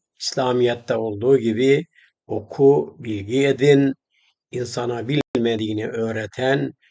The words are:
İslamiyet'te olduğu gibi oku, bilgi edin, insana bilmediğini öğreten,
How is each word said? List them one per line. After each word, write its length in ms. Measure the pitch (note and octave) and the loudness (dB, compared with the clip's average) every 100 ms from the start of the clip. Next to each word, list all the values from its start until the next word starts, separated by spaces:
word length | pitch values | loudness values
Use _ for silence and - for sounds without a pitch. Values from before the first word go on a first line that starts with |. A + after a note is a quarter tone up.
| _ - | _ -12
İslamiyet'te 760 | - - B2+ B2 A#2+ A#2 - A#2 | -8 -4 0 2 0 -2 -4 -4
olduğu 420 | A2+ G2+ A#2+ C3+ | -4 -4 2 2
gibi 480 | A2+ A2 C3+ C#3+ E3+ _ _ _ - | 2 0 2 2 0 _ _ _ -10
oku, 720 | G#2 G2+ - C#3 C#3+ - - | -10 -8 2 4 4 0 -10
bilgi 480 | A#2+ G#2 G2 C3 C#3 | -10 -8 -4 0 0
edin, 480 | B2 C#3+ C#3 C#3 C3+ _ _ _ _ _ | 2 4 6 4 -2 _ _ _ _ _
insana 560 | B2 A#2+ - A#2+ A#2+ A2+ | -10 -8 -6 -6 -6 -2
bilmediğini 800 | D3 - B2 A#2 A2+ G#2+ G#2 A#2 | -2 -2 0 0 0 -2 -4 -6
öğreten, 840 | A2+ A2+ A2 G#2+ - C3 C#3 C3+ - _ | -6 -4 -4 -8 -4 0 0 -2 -8 _